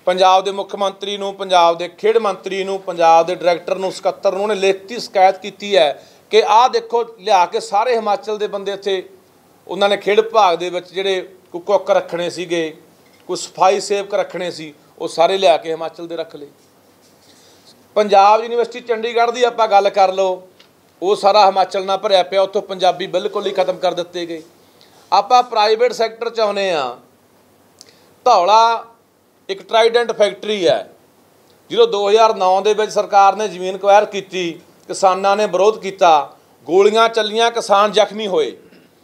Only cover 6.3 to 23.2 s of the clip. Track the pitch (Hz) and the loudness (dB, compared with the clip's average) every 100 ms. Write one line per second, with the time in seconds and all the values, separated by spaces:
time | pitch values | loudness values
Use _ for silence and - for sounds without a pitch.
6.3 | 208 220 214 247 226 226 233 226 - 185 | 0 4 4 4 0 -4 -4 -6 -8 0
7.3 | 190 175 220 - 202 233 226 214 202 208 | 2 2 -2 -4 -2 0 -2 -2 -4 -6
8.3 | 214 202 196 196 202 202 190 180 - _ | -8 -6 -8 -8 -8 -6 -6 -8 -18 _
9.3 | _ _ _ - 180 202 196 190 208 220 | _ _ _ -12 -2 0 0 0 0 2
10.3 | 220 196 170 180 175 175 170 190 185 170 | 2 2 2 -4 -8 -8 -6 -4 -4 -6
11.3 | - _ 175 175 202 196 190 180 170 175 | -16 _ -12 -2 -2 2 0 -2 -6 -6
12.3 | 160 175 170 160 156 _ _ _ _ - | -8 -6 -4 -4 -8 _ _ _ _ -10
13.3 | 175 - - 185 208 - 202 196 202 180 | -10 -10 0 0 2 -2 -6 -4 -4 -4
14.3 | 175 180 139 156 143 _ - 165 - 170 | -8 -10 -10 -14 -18 _ -12 -6 0 0
15.3 | 196 185 156 165 160 160 160 170 165 160 | 2 2 2 -2 -8 -10 -12 -12 -12 -12
16.3 | 151 143 _ _ _ _ _ _ _ _ | -16 -20 _ _ _ _ _ _ _ _
17.3 | _ _ _ _ _ _ - 208 196 196 | _ _ _ _ _ _ -2 2 4 6
18.3 | 220 233 240 226 240 240 220 233 233 240 | 4 0 -4 -4 -6 -6 -6 -4 0 0
19.3 | 240 240 233 220 202 196 202 190 190 190 | 0 0 0 2 2 2 2 2 2 -2
20.3 | 185 - _ _ _ _ _ 175 208 196 | -4 -10 _ _ _ _ _ -2 0 2
21.3 | 202 196 190 185 196 190 190 202 190 180 | 4 4 4 0 -2 -4 -4 2 2 2
22.3 | 190 190 208 196 190 180 175 185 170 | 0 0 -2 -6 -2 -2 0 -4 -4